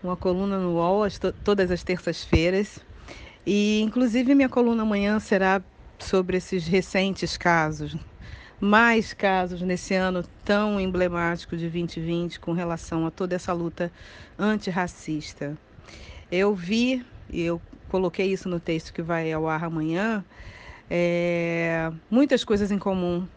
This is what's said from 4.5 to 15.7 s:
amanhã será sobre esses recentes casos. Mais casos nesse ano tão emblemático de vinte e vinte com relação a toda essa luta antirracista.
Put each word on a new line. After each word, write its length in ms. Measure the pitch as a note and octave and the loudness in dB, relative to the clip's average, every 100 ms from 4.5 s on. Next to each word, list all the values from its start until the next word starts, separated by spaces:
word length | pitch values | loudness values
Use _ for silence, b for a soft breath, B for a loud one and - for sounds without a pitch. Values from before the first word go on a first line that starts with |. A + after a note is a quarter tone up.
| B3+ A#3+ A3+ | 4 2 2
amanhã 340 | A3 G3+ G3+ G#3+ | 2 2 2 0
será 420 | - G3 F#3+ G3 F#3+ - - - | 2 2 4 2 -2 -20 -20 -16
sobre 380 | - F#3+ F#3 F#3 | 0 0 2 -2
esses 280 | - F#3+ | -2 -4
recentes 720 | E3 F#3 F3+ G3 F#3+ F#3 E3+ - | 2 2 2 0 0 -2 -6 0
casos. 600 | F3 E3+ D#3 D3+ D3 D#3 - - B B B B | 4 4 2 -2 -8 -8 -12 -16 B B B B
Mais 520 | G3+ G#3 A#3 A3+ G3+ | 4 6 6 4 0
casos 500 | - G3+ F#3+ F3+ F3+ | 0 2 2 0 -2
nesse 320 | F3+ F3+ - | -2 -4 0
ano 300 | F#3+ F#3 F#3 E3+ - | 0 2 -2 -6 -10
tão 360 | - G3+ G#3+ G3+ | 0 2 2 0
emblemático 760 | F#3+ F3+ F3+ F3 E3+ E3+ - E3+ | 0 0 0 0 -2 -2 -6 -6
de 120 | E3 | -4
vinte 280 | E3+ E3+ - | -4 -4 -4
e 40 | |
vinte 380 | E3 E3+ F3 - | -4 -2 -4 -6
com 140 | - | -4
relação 520 | E3+ F3 E3 - E3 | -4 -2 -6 -4 -2
a 60 | D#3+ | -2
toda 240 | - F#3 | -2 -4
essa 180 | F3+ - | -2 -2
luta 380 | F3 E3+ - E3+ B B B B - | -4 -4 -4 -6 B B B B -2
antirracista. 1200 | G#3 G#3+ G3 F#3 F3+ - - D#3 D#3 - C#3+ D3+ - | 0 0 -2 -2 -2 -6 -6 -6 -6 -10 -8 -8 -16